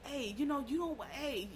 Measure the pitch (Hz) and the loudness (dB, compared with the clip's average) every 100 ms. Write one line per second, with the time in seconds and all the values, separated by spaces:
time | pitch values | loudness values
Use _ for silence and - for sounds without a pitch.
0 | - 285 226 208 285 285 240 302 339 302 | -4 -2 -2 2 2 2 2 2 2 0
1 | 143 254 294 240 196 | -4 -4 -2 0 -2